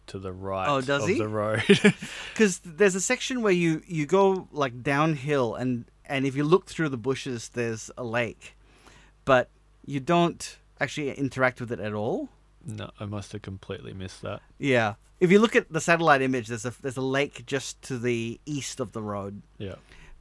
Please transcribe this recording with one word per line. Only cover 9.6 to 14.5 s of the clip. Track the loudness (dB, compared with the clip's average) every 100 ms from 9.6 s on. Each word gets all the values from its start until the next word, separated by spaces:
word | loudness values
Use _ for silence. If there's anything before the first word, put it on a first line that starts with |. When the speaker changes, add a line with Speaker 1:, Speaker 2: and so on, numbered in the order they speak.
| _ _ -8
Speaker 2:
you | -8
don't | 2 4 4 0 -12 -14 _ -6
actually | -6 -4 -6
interact | -2 -4 2 0 0
with | -8
it | -6
at | -4
all. | -2 -2 -2 -6 _ _ _ -14
Speaker 1:
No, | -10 -10 -10
I | -8
must | -8 -8
have | -12
completely | -12 -14 -10 -12 -10
missed | -12 -12 -10
that. | -10 -10 _